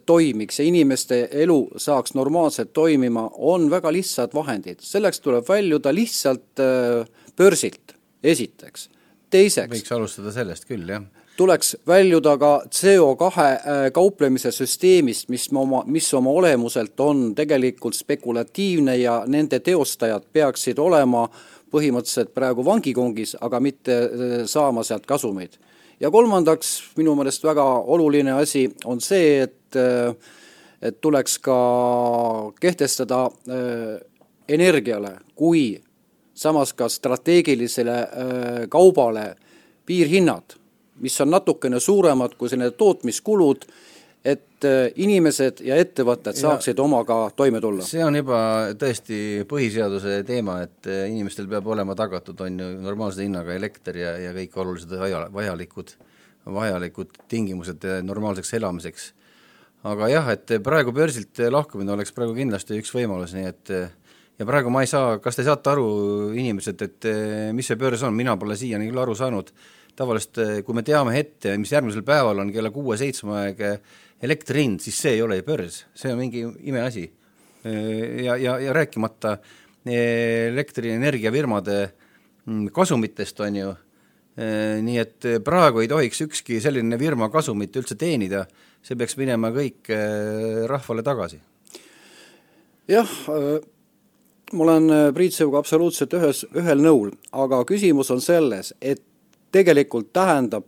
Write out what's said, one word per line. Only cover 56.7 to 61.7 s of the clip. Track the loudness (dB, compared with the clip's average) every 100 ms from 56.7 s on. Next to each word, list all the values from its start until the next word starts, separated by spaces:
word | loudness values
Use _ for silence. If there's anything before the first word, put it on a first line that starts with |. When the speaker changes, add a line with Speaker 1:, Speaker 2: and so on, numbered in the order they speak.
| -4 -6 -12 -16 _ _
Speaker 2:
tingimused, | -6 -4 -6 -10 -10 -8
äh, | -6
normaalseks | -6 -6 -6 -6 -8
elamiseks. | -6 -6 -6 -12 -16 -20 _ _ _ _ _ _ _
Aga | -8 -4 0
jah, | 0 0
et | -4 -2 -4
praegu | 0 0 0
börsilt | 0 0 -2 -10 -4 0
lahkumine | 0 -2